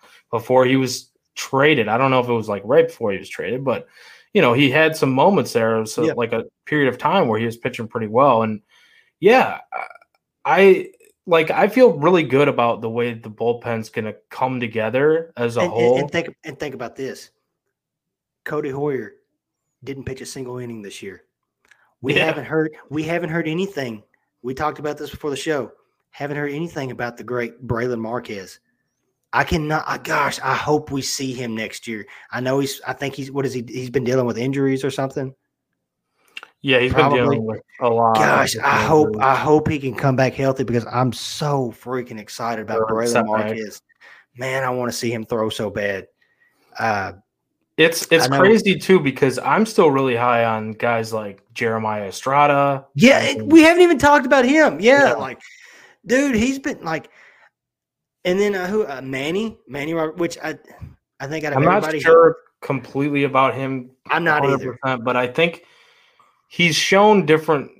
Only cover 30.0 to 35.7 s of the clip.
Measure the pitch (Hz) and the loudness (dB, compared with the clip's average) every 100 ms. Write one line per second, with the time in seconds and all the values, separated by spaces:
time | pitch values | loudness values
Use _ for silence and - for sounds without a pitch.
30 | 120 151 139 - 131 123 143 151 143 135 | -4 -2 -2 -4 -4 -2 0 -2 -2 -8
31 | 127 - 131 123 120 110 110 - 117 110 | -6 -6 -8 -8 -8 -6 -8 -10 -12 -12
32 | 101 - - 123 127 139 135 - - 127 | -12 -20 -12 -6 -2 -2 -2 -6 -10 -8
33 | 139 143 135 139 131 123 120 127 127 131 | -8 -8 -8 -4 -4 -6 -8 -10 -4 -2
34 | 120 131 120 110 131 139 135 135 139 135 | 0 0 0 -2 -4 0 0 0 -4 -4
35 | 135 147 131 - _ _ _ | -6 -6 -10 -12 _ _ _